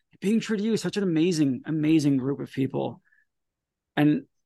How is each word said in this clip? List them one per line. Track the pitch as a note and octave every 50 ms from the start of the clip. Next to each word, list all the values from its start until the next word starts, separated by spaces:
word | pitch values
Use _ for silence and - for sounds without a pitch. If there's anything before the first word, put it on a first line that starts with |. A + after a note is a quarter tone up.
| _ _ _ _
being | - F#3 A3 A3
true | G#3 - A3
to | G3+ G3+
you, | A3+ A3+
such | F#3 - F3 -
an | G#3 G3+
amazing, | F#3+ E3 D#3 D#3+ F3+ F3+ D#3 D#3 C#3 B2+ A#2+ -
amazing | - D3+ D#3+ D3+ D3+ D#3+ D#3+ C#3 D3 C#3
group | C3+ B2 C3+ C#3+ C3
of | C3+ C3
people. | - - C3+ C3 C3 C#3 C3+ B2+ B2 - _ _ _ _ _ _ _ _ _ _ _ _ _ _ _ _ _ _ _
And | - D3 D3+ D3+ - - - _ _ _